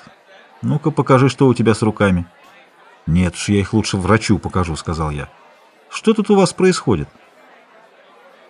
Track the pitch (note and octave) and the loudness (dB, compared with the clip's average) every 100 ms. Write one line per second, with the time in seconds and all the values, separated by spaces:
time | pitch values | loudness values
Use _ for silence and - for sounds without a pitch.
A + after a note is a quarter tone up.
0 | - _ _ - _ - A#2 D3 D#3+ D3+ | -20 _ _ -20 _ -10 -4 -2 -2 -2
1 | B2+ C3 C3 - C3+ A#2 A2+ G#2 G#2+ - | 2 4 4 4 2 4 2 2 0 0
2 | G2+ F2+ E2+ _ - - _ _ - - | 0 0 -4 _ -20 -20 _ _ -20 -14
3 | - E2+ F2+ - - G2+ F#2+ A2 - G2 | -2 0 0 -2 -2 0 2 -2 -2 -4
4 | F2+ A2 - F2+ - F#2+ E2 D2+ - D#2+ | 0 0 2 -2 -2 -4 -4 -6 -8 -6
5 | D#2 D2 C2+ _ _ _ _ _ _ - | -6 -6 -12 _ _ _ _ _ _ -6
6 | A3 A3 G3+ G3 F3+ - F#3 F3 - F2 | -2 -2 2 2 2 2 0 0 -2 -2
7 | C#2+ _ _ _ _ _ _ _ _ _ | -4 _ _ _ _ _ _ _ _ _
8 | _ _ - _ - | _ _ -20 _ -18